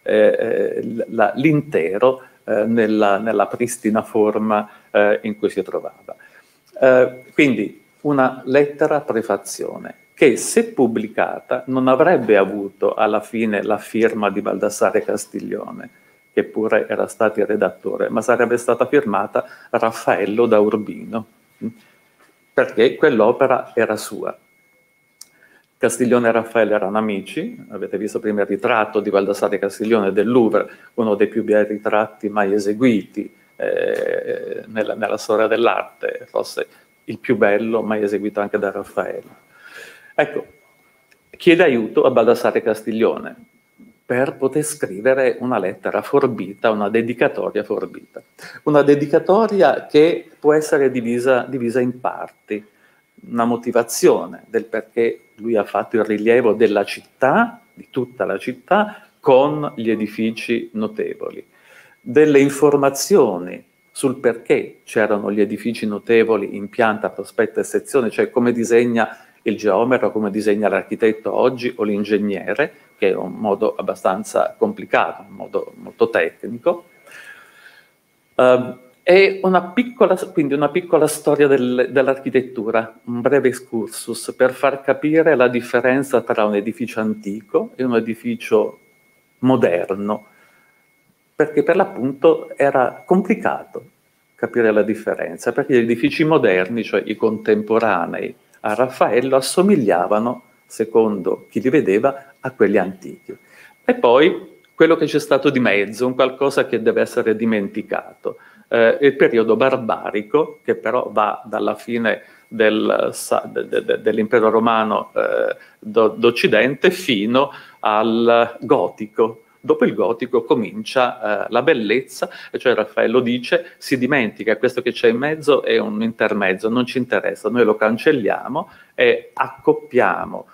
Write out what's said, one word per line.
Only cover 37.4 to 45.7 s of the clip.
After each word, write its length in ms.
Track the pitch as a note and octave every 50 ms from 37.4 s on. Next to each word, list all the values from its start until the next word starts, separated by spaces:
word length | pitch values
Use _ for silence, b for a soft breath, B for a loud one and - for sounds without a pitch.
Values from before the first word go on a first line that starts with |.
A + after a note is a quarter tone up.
| A2 G2+ G#2 G#2+ A2+ A2+ A2+ A2
mai 220 | A2 G#2 A2 G#2+ G#2
eseguito 360 | G2+ G#2+ F#2+ G2+ G#2 - G#2
anche 180 | G#2 G2+ - G2+
da 100 | G2+ G2
Raffaello. 640 | F#2+ G2+ G2 - - G2+ F#2 F#2 F#2 - - - - _ _ B B B B B B B B B B B B B B
Ecco, 320 | - D3+ - - - - - _ _ _ _ _ _ _ _ _ _ _ _ _ _ _ _
chiede 320 | - - - F3 E3 E3+ F3+
aiuto 400 | D3+ B2+ A#2 G#2+ A2 - D#3 C#3+
a 80 | C3
Baldassare 500 | B2 A#2+ A2+ A#2+ A#2+ - - A2 - A2+
Castiglione 720 | - A2+ G#2+ - - A#2+ A2 A2 A2+ F2 D2+ - D#2+ - - - - _ _ _ _ _ _ - - - _ _ _
per 300 | - B2 B2+ C3+ D#3+ -
poter 280 | - C3+ C3 C3+ D3+ -
scrivere 760 | - - - - - F#2 G2 A2 C3 C3 C#3 C3 B2 - -
una 180 | A#2+ B2+ B2
lettera 460 | G#2 F#2 F#2+